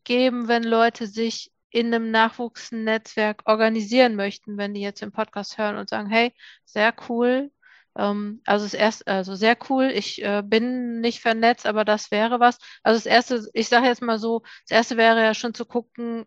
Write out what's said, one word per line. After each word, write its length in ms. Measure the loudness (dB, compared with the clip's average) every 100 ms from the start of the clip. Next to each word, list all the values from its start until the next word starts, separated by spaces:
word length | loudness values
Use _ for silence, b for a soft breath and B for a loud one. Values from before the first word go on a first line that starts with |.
geben, 420 | -2 2 2 0 0
wenn 160 | 0
Leute 460 | 2 2 2 0 -10
sich 420 | -4 -4 -6 -14 _ _
in 220 | -2 0
einem 200 | -2 0
Nachwuchsnetzwerk 1300 | 2 2 0 -12 -12 -12 -6 -2 -2 -4 -4 -2 -2 0
organisieren 680 | 2 2 0 0 4 4
möchten, 420 | 2 -4 -6 -12 -8
wenn 160 | -6
die 100 | -6
jetzt 200 | -8 -10
den 80 | -12
Podcast 480 | -8 -8 -8 -10 -6
hören 200 | -6 -6
und 100 | -8
sagen, 180 | -8 0
„Hey, 240 | 2 0 _ b b
sehr 300 | _ 0 0 -2 -6
cool.“ 420 | 0 0 0 -4 _ b b b -4
Ähm, 420 | -4 -2 -6 -8 0
also 180 | 0
das 100 | 0
erste, 320 | 0 0 0 -4
also 260 | -4 -4
sehr 220 | 0 0 0 0
cool, 220 | 0 0
ich, 300 | 0 -6 -8
äh, 200 | -4 -4
bin 560 | 0 0 0 -4 -6 -4
nicht 200 | -4 -2
vernetzt, 460 | -2 2 2 2 -2
aber 180 | 0
das 280 | 0 0 0
wäre 260 | -2 0 4
was. 200 | 2 2 B B
Also 140 | 0 2
das 80 | 4
erste, 440 | 2 2 -4 -4
ich 160 | -4 2
sage 180 | 4 4
jetzt 140 | 0
mal 180 | -2 -2
so, 240 | -2 -4 B B 0
das 80 | 2
erste 200 | 2 4
wäre 240 | 4 6
ja 140 | 4
schon 200 | 2 -6
zu 100 | -8
gucken, 600 | -6 -6 -6 -10 -8 -8